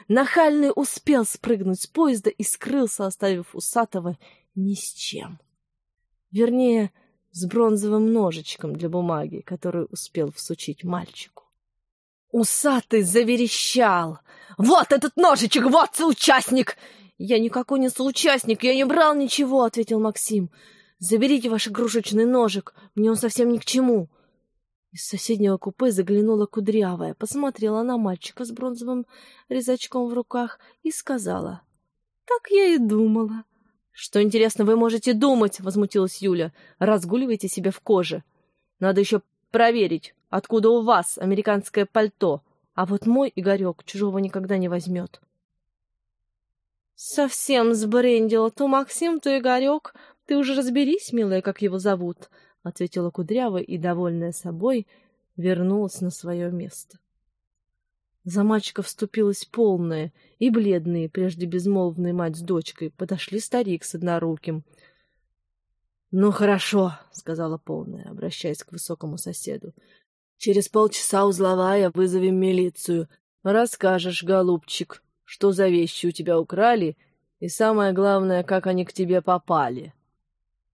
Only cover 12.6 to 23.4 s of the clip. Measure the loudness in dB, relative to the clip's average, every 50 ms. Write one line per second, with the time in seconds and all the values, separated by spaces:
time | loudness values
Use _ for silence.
12.6 | 2 2 2 0 0 2 2 2 2 4 4 2 4 4 2 2 2 0 -2 -2
13.6 | -4 -2 2 2 4 4 4 2 0 -4 -8 -12 _ _ -20 -20 -20 -12 -2 2
14.6 | 4 6 6 6 6 4 2 2 2 -2 2 4 6 6 6 6 2 2 2 2
15.6 | 4 6 6 6 4 4 0 0 2 2 2 2 4 4 4 4 4 2 2 0
16.6 | 0 0 -4 _ -16 -20 -20 -20 -20 -20 _ -10 -2 0 2 2 2 0 -2 -4
17.6 | -4 -2 0 0 0 0 0 0 -2 -2 0 2 2 4 4 2 2 0 -2 0
18.6 | 2 2 4 4 2 2 4 4 6 4 4 2 0 0 0 0 0 2 4 4
19.6 | 2 2 2 -2 -2 0 0 0 0 0 -2 -4 -4 -2 0 -2 -2 -2 _ _
20.6 | -20 -20 -20 _ _ _ _ -8 -2 0 2 2 4 4 2 2 0 0 -2 -2
21.6 | -2 -4 -2 -2 -2 0 0 -2 -2 0 2 2 4 4 4 4 2 2 0 -4
22.6 | -8 -10 _ -20 -20 -10 -2 0 0 2 2 0 0 -2 2 2